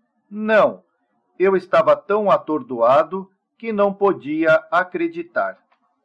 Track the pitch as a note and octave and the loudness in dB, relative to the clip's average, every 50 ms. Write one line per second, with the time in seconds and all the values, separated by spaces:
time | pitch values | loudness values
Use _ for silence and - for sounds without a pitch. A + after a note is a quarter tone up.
0 | _ _ _ _ _ _ G3+ G#3 G#3+ G#3+ A3 G#3 E3 C3 G2 F#2 _ _ _ _ | _ _ _ _ _ _ -12 -8 -2 0 2 2 2 2 0 -6 _ _ _ _
1 | _ _ _ _ _ _ _ - F3+ G3 F#3+ F#3 F3+ - - E3 D#3 D3+ D3 - | _ _ _ _ _ _ _ -2 0 2 2 0 -2 0 0 2 2 2 2 0
2 | - - G3+ A3 G#3 G3 E3 D3 - - D#3 D3 B2 A#2 B2+ A2+ A2+ A#2+ C3+ D3 | 0 -2 -2 -2 0 0 0 0 0 -2 -6 -6 -6 -6 -4 0 2 4 4 2
3 | D#3+ D#3 F3 G3 F#3+ - _ _ _ _ _ _ - A3+ A3 G3+ G3+ G3+ G3 G3 | 2 0 -4 -12 -12 -14 _ _ _ _ _ _ -10 -6 -2 0 0 0 0 0
4 | G3+ G3 E3+ C3 - C#3+ D3+ D#3 E3 D#3+ D#3+ D#3 - - D#3+ F3 F#3 F3+ - E3+ | 0 0 0 -2 -6 -6 -4 0 2 2 2 2 2 0 -2 -2 -2 -2 -4 -6
5 | E3+ E3 E3 F3 E3+ - - B2 G2 F#2+ F#2+ _ _ _ _ _ _ _ _ _ | -6 -6 -6 -8 -12 -8 -6 -4 -4 -4 -6 _ _ _ _ _ _ _ _ _